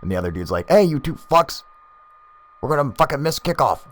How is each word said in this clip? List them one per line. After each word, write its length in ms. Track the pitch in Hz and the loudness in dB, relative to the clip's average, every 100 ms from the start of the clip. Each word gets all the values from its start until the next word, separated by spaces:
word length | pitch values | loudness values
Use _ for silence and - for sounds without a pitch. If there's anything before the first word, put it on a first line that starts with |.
And 100 | - | -4
the 40 | 92 | -4
other 160 | 90 | -4
dude's 200 | 87 87 | -6 -4
like, 180 | 87 87 | -4 2
Hey, 140 | 185 | 4
you 160 | 196 151 | 4 0
two 160 | 143 143 | -4 -8
fucks. 480 | - 165 165 - - _ _ _ _ _ _ _ _ _ | 2 2 2 -4 -14 _ _ _ _ _ _ _ _ _
We're 140 | 123 151 | -4 -2
gonna 180 | 139 101 | -2 0
fucking 260 | 160 143 | 0 0
miss 180 | 156 156 | -2 -2
kickoff. 400 | - 170 131 82 - | -4 0 0 0 -6